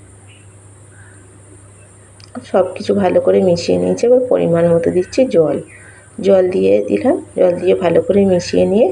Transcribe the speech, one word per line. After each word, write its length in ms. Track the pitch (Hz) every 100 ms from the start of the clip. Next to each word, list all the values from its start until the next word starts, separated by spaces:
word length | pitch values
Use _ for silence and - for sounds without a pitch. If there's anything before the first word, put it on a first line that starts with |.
| - - - - - - - - - - - - - - - - - - - - - - - 247
সব 220 | - 196 -
কিছু 180 | - 208 202
ভালো 240 | 180 175
করে 180 | 180 196
মিশিয়ে 360 | 190 170 - 180
নিয়েছি। 260 | 185 185 233
এবার 160 | 254 247
পরিমাণ 340 | 180 170 170 170
মতো 220 | 170 175
দিচ্ছি 300 | 175 185 - 247
জল। 300 | 170 151 - - - - - - -
জল 240 | 190 190 185
দিয়ে 240 | 185 190 208 202
দিলাম। 280 | 202 247 349 - -
জল 180 | 185 175
দিয়ে 200 | 180 190
ভালো 240 | 175 165
করে 180 | 165 196 196
মিশিয়ে 400 | 175 - 180 185
নিয়ে 220 | 196 370